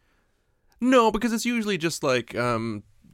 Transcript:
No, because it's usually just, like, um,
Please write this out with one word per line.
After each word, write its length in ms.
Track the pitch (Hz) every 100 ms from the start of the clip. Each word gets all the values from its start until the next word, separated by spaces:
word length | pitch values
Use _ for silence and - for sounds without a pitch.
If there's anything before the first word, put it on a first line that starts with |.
| _ _ _ _ _ _ _ -
No, 300 | 247 262 220
because 200 | 220 233
it's 120 | 220
usually 320 | 240 233 208 185
just, 260 | 165 -
like, 320 | 147 127 113
um, 480 | 101 120 113 113 104 - _ -